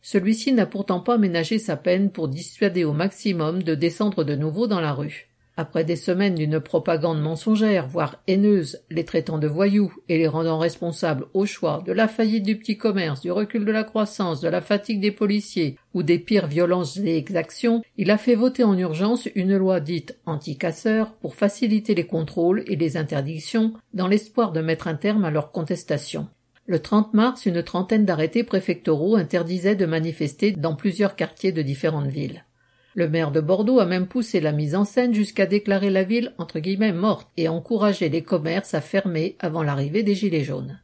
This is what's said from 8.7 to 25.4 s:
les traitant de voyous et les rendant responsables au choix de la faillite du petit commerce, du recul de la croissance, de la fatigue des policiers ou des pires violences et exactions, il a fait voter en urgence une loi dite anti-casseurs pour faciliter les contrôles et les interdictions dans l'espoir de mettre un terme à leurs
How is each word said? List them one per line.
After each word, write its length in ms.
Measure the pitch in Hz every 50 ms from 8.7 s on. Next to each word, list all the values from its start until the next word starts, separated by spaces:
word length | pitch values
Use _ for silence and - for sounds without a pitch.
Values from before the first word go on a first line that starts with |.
| - - _ _
les 160 | 165 160 165
traitant 320 | - - 170 160 - 160 156
de 100 | 151 151
voyous 420 | 147 165 196 202 196 208 202 175 - - _ _
et 80 | 170 160
les 100 | 165 156
rendant 320 | 147 160 165 165 160 156
responsables 680 | 165 170 165 - 175 170 156 - - 170 151 131 131 - _
au 120 | 190 196
choix 360 | 202 - - - 160 147 151 180
de 80 | 185 185
la 160 | 185 226 220
faillite 340 | 220 - 226 214 214 226 196
du 140 | 202 214 214
petit 180 | - - 208
commerce, 460 | 208 - 226 196 196 175 156 143 131
du 100 | - 175
recul 320 | 175 196 214 208 - 233 208
de 80 | 202
la 140 | 214 220 214
croissance, 560 | 220 - 220 214 202 - - 202 175 160 135
de 80 | 147 170
la 100 | 165 180
fatigue 400 | 180 - 208 202 202 - 220 202
des 140 | 190 208 -
policiers 640 | - 220 202 208 208 202 - - 190 165 143 131 - _ _ _
ou 100 | 180 170
des 160 | 147 175 175
pires 280 | 170 - 220 202 180 151
violences 500 | 143 165 175 170 180 180 175 139 - 190
et 180 | 196 165 165
exactions, 680 | 160 139 - 196 170 165 - - - - 233 226 233 226 _ _
il 160 | - 196 165
a 60 | 214 208
fait 180 | - 247 240
voter 300 | 208 233 254 254 - 247
en 120 | 214 196 180
urgence 520 | 185 180 156 160 190 208 240 240 - - -
une 220 | 208 180 190 196
loi 240 | 196 190 185 190 175
dite 380 | 151 143 175 165 - - - _ _
anti-casseurs 880 | - 156 147 - 160 147 131 - 170 156 - - 226 214 220 220 220 220
pour 220 | _ - 156 -
faciliter 600 | - 214 202 202 - - 226 214 214 214 - 208
les 100 | 170 165
contrôles 600 | - - 165 160 151 - 180 170 170 190 226 - -
et 80 | 202
les 220 | 147 165 160 131 170
interdictions 760 | 156 147 160 143 139 143 165 156 151 - - 226 220 226 220 - _ _ -
dans 160 | 190 185 185
l'espoir 420 | 202 214 214 - _ - 233 202
de 80 | 160 160
mettre 300 | 160 160 160 160 - 180
un 60 | 160
terme 280 | 147 - 202 214 214 196
à 80 | 165
leurs 220 | 151 156